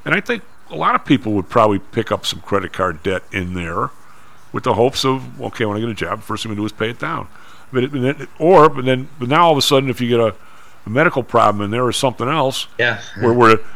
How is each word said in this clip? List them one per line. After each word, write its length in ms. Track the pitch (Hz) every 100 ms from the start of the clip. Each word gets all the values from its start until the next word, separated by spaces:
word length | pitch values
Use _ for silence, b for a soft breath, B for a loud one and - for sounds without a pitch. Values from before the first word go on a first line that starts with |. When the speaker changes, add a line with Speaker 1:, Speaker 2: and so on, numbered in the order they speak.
Speaker 1:
And 100 | 147
I 60 | 170
think 220 | - 233 - - -
a 60 | 165
lot 180 | 170
of 100 | 247
people 280 | - 123 110
would 160 | 104 87
probably 300 | 120 107 101
pick 320 | - - 110
up 140 | 101 -
some 160 | 90
credit 320 | - 101 92
card 280 | - 92 78
debt 220 | 101 90 -
in 220 | 101 90
there 360 | 90 82 87 131 - b b b b b
with 120 | 117
the 120 | 131 101
hopes 280 | 123 -
of, 380 | 135 131 123 131
"Okay, 240 | 113 - 107
when 120 | 104
I 20 |
get 100 | 117
a 40 |
job, 280 | 107 - 107
first 220 | - 110
thing 60 | 117
we 40 | 104
do 100 | 107
is 60 |
pay 180 | - 113
it 100 | 117
down." 280 | - - 101 B B B B
But 120 | 127 131
it, 60 |
and 120 | 143
then, 240 | 123 151 127 -
or, 320 | 160 185 156
but 160 | 143 127
then, 240 | 131 135 -
but 80 | 123
now 160 | 156 170
all 60 |
of 60 | 143
a 40 |
sudden, 280 | - 135 135
if 100 | 117
you 100 | 120
get 100 | 120
a, 160 | 110 - b b b b -
a 40 |
medical 340 | 117 170 143
problem 400 | 113 117 107 104
in 80 | 101
there 120 | 113 127
or 60 |
something 360 | 107 135 107 120
else, 400 | 156 135 127 - -
Speaker 2:
Yeah. 240 | 120 110 - 98
Speaker 1:
where, 140 | 117
where, 240 | 120 113 110 B